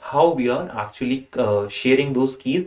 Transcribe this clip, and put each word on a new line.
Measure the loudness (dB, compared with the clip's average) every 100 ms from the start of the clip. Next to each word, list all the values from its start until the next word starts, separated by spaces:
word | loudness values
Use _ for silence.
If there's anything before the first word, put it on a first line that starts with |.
| -4
how | 2 4 4
we | 0
are | 0 -4
actually, | -8 -10 -6 -4 -4 -6 -2
uh, | 0 0 -2
sharing | -2 2 2 2
those | 0 0 -2
keys | -2 -2